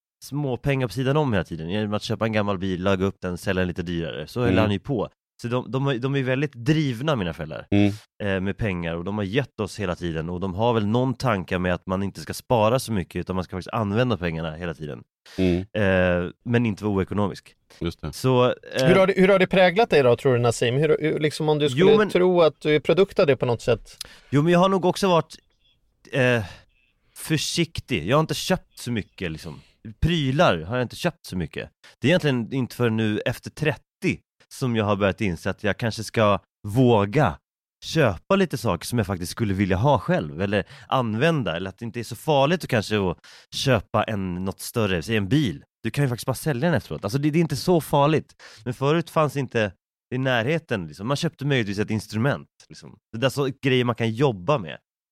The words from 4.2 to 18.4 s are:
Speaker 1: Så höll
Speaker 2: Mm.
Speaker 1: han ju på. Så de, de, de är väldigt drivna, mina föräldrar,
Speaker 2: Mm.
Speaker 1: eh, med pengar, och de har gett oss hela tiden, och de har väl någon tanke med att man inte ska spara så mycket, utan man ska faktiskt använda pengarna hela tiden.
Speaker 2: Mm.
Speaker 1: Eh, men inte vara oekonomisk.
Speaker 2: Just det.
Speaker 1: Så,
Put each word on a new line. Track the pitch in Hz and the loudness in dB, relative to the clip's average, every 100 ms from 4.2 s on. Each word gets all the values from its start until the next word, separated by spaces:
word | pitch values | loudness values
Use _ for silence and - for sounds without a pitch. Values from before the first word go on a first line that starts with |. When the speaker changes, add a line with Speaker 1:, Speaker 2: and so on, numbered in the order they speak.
| 78 | -8
Speaker 1:
Så | 120 | -2
höll | 123 | 2
Speaker 2:
Mm. | - | 2
Speaker 1:
han | 107 | 2
ju | 101 | 0
på. | - 131 90 _ _ - | -4 -4 -4 _ _ -12
Så | 120 | -6
de, | 123 - | -6 -4
de, | 127 139 135 | -4 -2 -2
de | 131 139 | -2 -2
är | |
väldigt | 127 131 147 | 0 -2 -2
drivna, | 120 117 156 143 113 151 135 | -4 0 0 0 -2 -2 0
mina | 87 | -2
föräldrar, | 80 78 67 - | -6 -8 -10 0
Speaker 2:
Mm. | 101 104 104 - - | 2 4 0 -10 -8
Speaker 1:
eh, | 101 95 | -4 -2
med | 95 95 | -2 -4
pengar, | 113 90 85 85 | -2 -2 -4 -6
och | |
de | 87 104 | -6 -4
har | 98 | -4
gett | 117 127 - | -4 -4 -4
oss | 101 - | -6 -4
hela | 98 85 | -4 -4
tiden, | 87 80 80 | -4 -4 -4
och | 90 | -4
de | 95 | -4
har | 90 117 | 0 2
väl | 113 104 | 2 2
någon | 117 131 | 0 0
tanke | 120 131 104 82 92 | -2 -2 -2 -2 -2
med | 90 | -2
att | 87 - | -2 -4
man | 95 | -4
inte | 98 - | -4 -8
ska | 78 | -12
spara | - - 123 107 127 | -10 -2 2 4 2
så | - | -2
mycket, | 107 82 90 | -4 -4 -6
utan | 85 92 | -6 -6
man | 87 | -6
ska | 92 | -8
faktiskt | 82 | -8
använda | 117 104 101 123 95 | -4 -2 0 0 -2
pengarna | 87 80 82 78 | -4 -6 -8 -8
hela | 87 | -10
tiden. | 80 76 60 - _ - - | -8 -10 -12 -16 _ -12 -2
Speaker 2:
Mm. | 92 87 98 | 0 0 -2
Speaker 1:
Eh, | 107 98 92 90 87 87 - 120 | -2 2 2 2 0 -2 -8 -2
men | 120 120 | 0 0
inte | 92 | -2
vara | 107 | -2
oekonomisk. | 98 90 98 101 - - _ _ - | -2 -2 -2 -4 -6 -16 _ _ -8
Speaker 2:
Just | 82 - | -8 -6
det. | 78 | -10
Speaker 1:
Så, | - 127 127 | -4 0 2